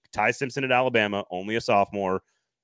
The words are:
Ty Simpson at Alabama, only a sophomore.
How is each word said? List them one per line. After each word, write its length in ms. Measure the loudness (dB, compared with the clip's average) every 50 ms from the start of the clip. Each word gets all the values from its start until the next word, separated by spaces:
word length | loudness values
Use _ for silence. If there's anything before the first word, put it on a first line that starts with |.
| _ _
Ty 200 | -4 0 0 0
Simpson 320 | 0 -2 -6 -6 -4 -6 -2
at 60 | 2
Alabama, 540 | 2 2 2 2 2 2 0 2 -2 -4 -6 -6
only 260 | -8 -8 -6 -4 -4
a 60 | -4
sophomore. 580 | 0 2 4 4 4 2 -2 -4 -2 -2 -2 -2 _ _ _ _ _ _ _ _